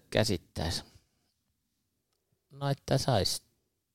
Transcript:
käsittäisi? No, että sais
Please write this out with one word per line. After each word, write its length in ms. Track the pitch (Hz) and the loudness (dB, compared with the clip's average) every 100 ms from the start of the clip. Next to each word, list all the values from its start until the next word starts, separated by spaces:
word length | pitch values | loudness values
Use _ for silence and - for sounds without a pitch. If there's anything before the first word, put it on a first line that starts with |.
| - | -2
käsittäisi? 760 | 110 107 90 - - 80 - - - _ _ _ _ _ _ _ _ _ _ _ _ _ _ _ | 0 0 -2 -6 -8 -6 -6 -10 -20 _ _ _ _ _ _ _ _ _ _ _ _ _ _ _
No, 200 | 139 143 | -6 -4
että 280 | 139 - 135 | -2 0 0
sais 460 | - 113 - - - _ _ _ _ | 2 2 2 -2 -10 _ _ _ _